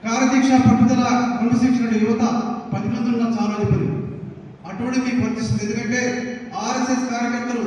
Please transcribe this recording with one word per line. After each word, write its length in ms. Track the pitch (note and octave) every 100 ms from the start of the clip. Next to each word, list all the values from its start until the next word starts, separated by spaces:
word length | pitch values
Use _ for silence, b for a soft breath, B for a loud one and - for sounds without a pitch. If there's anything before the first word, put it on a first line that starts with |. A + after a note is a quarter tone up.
కార్యదీక్ష, 460 | G#3+ B3 C4 C4+ C4+ C4 -
పట్టుదల, 400 | - A#3+ B3 B3 B3 - -
క్రమశిక్షణ 520 | A3+ A#3+ B3+ B3 A3+ G#3+
యువత 200 | A3+ G#3+ A3+ A#3+ - - -
పది 140 | - G#3+
మంది 160 | A#3+ A#3
ఉన్నా 140 | A#3 A#3 A3+
చాలు 180 | G#3 G#3
అని 80 |
చెప్పి 240 | G#3 - - - - - - - - - -
అటువంటి 300 | F#3+ B3 B3+ B3+
మీకు 140 | A#3+
వర్తిస్తుంది. 400 | G#3+ G#3+ - G#3+ G#3
ఎందుకంటే 360 | G#3+ G#3+ B3 B3 B3 B3 A#3+ - -
ఆర్ఎస్ఎస్ 460 | A3+ C4 - B3+ B3+
కార్యకర్తలు 540 | A#3 A#3+ A#3 A#3+ A#3+